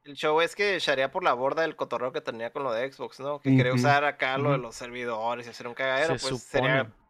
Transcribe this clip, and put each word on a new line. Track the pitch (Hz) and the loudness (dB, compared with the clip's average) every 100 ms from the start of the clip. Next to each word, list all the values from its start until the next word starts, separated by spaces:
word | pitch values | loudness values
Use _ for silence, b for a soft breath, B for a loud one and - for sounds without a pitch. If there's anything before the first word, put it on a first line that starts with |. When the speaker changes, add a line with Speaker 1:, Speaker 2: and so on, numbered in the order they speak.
Speaker 1:
El | 143 | -18
show | 139 151 156 | -2 2 2
es | 170 - | 2 0
que | 208 175 | 0 0
echaría | - 135 135 | 0 2 0
por | 185 | 0
la | 170 | 2
borda | 123 135 147 | 2 0 0
el | 160 - | -2 -2
cotorreo | 135 147 127 | -4 -4 -4
que | 143 | -6
tenía | 131 117 117 | -8 -8 -6
con | 147 | -6
lo | 139 | -4
de | 113 135 | -2 -4
Xbox, | 139 120 - | -8 -14 -10
¿no? | 135 147 | -8 -4
Que | 135 131 | 4 6
quería | 123 | 6
Speaker 2:
Ujú. | 127 | 2
Speaker 1:
usar | 135 143 | 4 4
acá | 147 - 131 135 | 2 0 -2 0
lo | 147 | 0
de | 135 | 0
Speaker 3:
Ujú. | |
Speaker 1:
los | 117 | -2
servidores | - 120 123 120 113 113 120 120 | -12 -12 -8 -4 -2 -2 -4 -8
y | |
hacer | 113 123 | -12 -10
un | |
cagadero, | 120 131 131 160 127 | -4 0 2 2 0
Speaker 3:
Se | 131 | -2
Speaker 1:
pues, | 127 | -6
sería, | - 139 127 131 | -2 0 2 2
Speaker 3:
supone. | 120 - | 0 -8